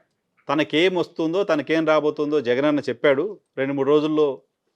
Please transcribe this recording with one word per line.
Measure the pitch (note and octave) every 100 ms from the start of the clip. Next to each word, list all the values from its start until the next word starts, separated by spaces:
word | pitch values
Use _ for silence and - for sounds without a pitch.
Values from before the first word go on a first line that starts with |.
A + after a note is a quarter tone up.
| _ _ _ _ -
తనకేం | D3+ D3 D3+ F#3
వస్తుందో, | F3+ - - D#3+ F#3
తనకేం | G3+ D3+ C3 D#3+ D#3
రాబోతుందో | D#3 D3 D3+ D3 D3+
జగనన్న | A#2+ B2 D3+ D3 C3
చెప్పాడు. | A#2+ D3+ C3+ G3+ F#3+ _ -
"రెండు | C#3 C#3
మూడు | C3+
రోజుల్లో | D3+ D#3 D3+ C#3+ C3 _ _ _